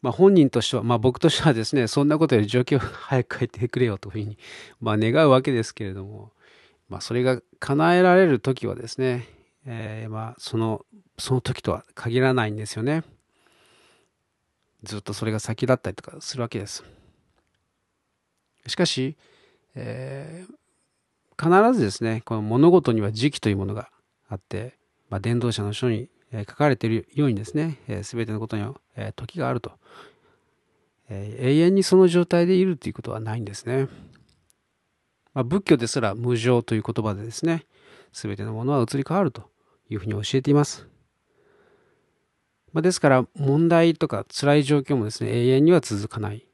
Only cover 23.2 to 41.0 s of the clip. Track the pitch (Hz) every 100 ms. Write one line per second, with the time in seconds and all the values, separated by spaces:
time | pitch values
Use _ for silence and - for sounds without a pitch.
23.2 | 143 - 110 98 98 104 - _ _ _
24.2 | _ 101 _ 95 120 _ _ _ _ 101
25.2 | 104 120 120 110 104 104 127 107 127 _
26.2 | _ 110 104 - 147 127 113 113 - -
27.2 | 143 104 107 151 160 147 - 104 104 120
28.2 | 110 107 110 107 104 135 _ - 104 -
29.2 | 123 180 127 127 - _ _ - - _
30.2 | _ _ _ _ _ _ _ _ _ 98
31.2 | 101 113 127 147 170 196 185 185 185 170
32.2 | 175 175 170 185 190 165 - - 117 110
33.2 | 110 113 107 101 110 131 135 - - _
34.2 | _ _ _ _ _ _ _ _ _ _
35.2 | _ - 123 185 - 143 117 139 110 104
36.2 | 120 120 117 120 117 110 104 113 107 98
37.2 | 110 - 165 165 _ _ _ - _ -
38.2 | 107 101 104 110 127 143 127 139 135 175
39.2 | 175 - - _ _ _ _ 110 101 104
40.2 | 104 135 131 143 147 - - _